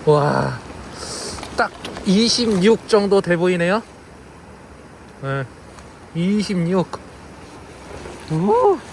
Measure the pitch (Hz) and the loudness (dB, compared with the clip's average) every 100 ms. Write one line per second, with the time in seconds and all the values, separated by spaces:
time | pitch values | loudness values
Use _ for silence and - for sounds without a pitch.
0 | - 147 143 135 135 123 - - - - | 4 4 4 0 -2 -4 -12 -16 -16 -14
1 | - - - - - - 226 - - - | -12 -10 -10 -10 -10 -4 -4 -4 -14 -8
2 | - 190 233 - 226 196 196 220 - 214 | 2 2 4 2 2 4 4 4 4 2
3 | 202 196 180 175 180 180 170 208 - - | 4 2 4 2 2 2 2 0 -2 -20
4 | - - - - - - - - - - | -20 -20 -20 -20 -20 -20 -20 -20 -20 -20
5 | - - 135 135 127 - - - - - | -20 -10 -6 -4 -6 -12 -20 -20 -20 -20
6 | - 165 180 208 196 190 165 185 165 - | -12 -4 0 0 0 0 2 0 0 -6
7 | - - - - - - - - - - | -16 -20 -20 -20 -20 -20 -20 -18 -16 -14
8 | - - - 156 190 466 453 339 - | -14 -14 -4 0 4 4 4 2 -2